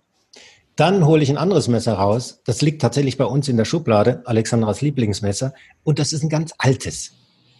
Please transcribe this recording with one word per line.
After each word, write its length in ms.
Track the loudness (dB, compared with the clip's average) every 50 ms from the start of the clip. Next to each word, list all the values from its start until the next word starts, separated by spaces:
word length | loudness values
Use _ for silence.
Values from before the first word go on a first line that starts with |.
| _ _ _ _ _ _ -20 -20 -20 -20 -20 _ _ _ _
Dann 300 | 2 2 2 4 4 4
hole 160 | 4 4 4
ich 80 | 4 2
ein 80 | 0 0
anderes 300 | 0 2 2 2 2 2
Messer 260 | 0 0 0 0 0
raus. 480 | 0 2 0 0 0 -2 -8 -14 _ _
Das 180 | -6 -2 0 0
liegt 180 | -2 0 0
tatsächlich 340 | -2 0 0 0 -2 -2 0
bei 100 | -2 -2
uns 220 | 0 0 -2 0 0
in 100 | 0 0
der 80 | 0
Schublade, 580 | 0 -2 -4 0 2 2 4 4 2 0 -2 -4
Alexandras 560 | -2 -2 -2 0 0 0 0 0 0 -2 -2
Lieblingsmesser. 720 | -2 -4 -2 0 -2 -2 -2 -2 -2 -4 -4 -4 -6 -8 -8 -12 -20 _ _ _ _
Und 160 | -2 0 0
das 140 | 0 -2 -2
ist 100 | -4 -4
ein 60 | -2
ganz 260 | -2 -2 -4 -4 -8 _
altes. 540 | 0 0 0 0 -2 -8 -10 -10 -14 -16 -18 _ _ _ _ _ _ _ _